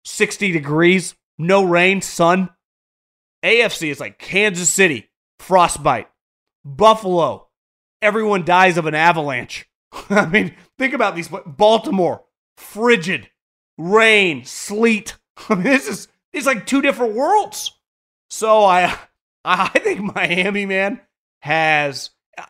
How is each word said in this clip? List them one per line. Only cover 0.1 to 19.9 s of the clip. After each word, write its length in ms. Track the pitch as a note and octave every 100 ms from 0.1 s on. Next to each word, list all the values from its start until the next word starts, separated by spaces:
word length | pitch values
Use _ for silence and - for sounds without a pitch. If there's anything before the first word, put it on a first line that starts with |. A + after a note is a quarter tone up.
| - G#3 - G3+
degrees. 600 | E3 C#3 D3+ E3+ F#3 E3+ - _ -
No 260 | E3 G3
rain, 380 | F#3+ E3+ F3+ G3
sun. 480 | - - E3+ F#3 F#3 _ _ _ _ _ _ _ _ _
A 180 | F3+ A3+
F 120 | A3
C 180 | - D#3+
is 80 | C3+
like 180 | A2+ -
Kansas 520 | - F#3+ G#3+ F3 F3+
City, 400 | - F#3+ B2+ - _ _ _
frostbite. 720 | - F#3 E3+ D3+ D3 A#2+ - _ _ _ _ _ C#3+
Buffalo, 840 | C3+ G#3+ A3 F#3+ F3+ C#3+ G2 _ _ _ _ _ _
everyone 420 | G#3+ G#3 G#3+ G3+
dies 340 | D#3+ F3+ F#3 F3
of 100 | D#3
an 80 | D3+
avalanche. 760 | E3 E3 C#3+ B2+ A#2+ - - _ _
<laughs> 200 | - -
I 160 | G3+ D#3+
mean, 300 | G3+ F#3 - _ -
think 160 | C4 C4
about 200 | G#3 E3+
these. 140 | E3 E3 -
Baltimore, 800 | C3 G#3+ A3 C4 F#3+ E3 A2 _ _ _ _
frigid, 720 | - G3+ A#3 A#3 E3+ D#3 G2 _ _ _ _ -
rain, 680 | E3 G#3+ A3+ G#3+ F#3+ C3+ B2
sleet. 720 | - - G#3 A#3 A3 - - _
<laughs> 160 | - -
I 60 | G3
mean, 100 | F#3
this 220 | C4+ E4
is, 200 | - - _ _
it's 140 | D4 C4
like 180 | A#3 -
two 160 | C4+
different 320 | C#4 G#3+ A#3+
worlds. 640 | G#3+ D4 G#4 F4 - - - _ _ _ _ _
So 320 | - A3 A3
I, 340 | G3+ F3+ F3+ - - _
<laughs> 240 | _ _ D3+
I 220 | F3+ F#3
think 480 | D#4 G4+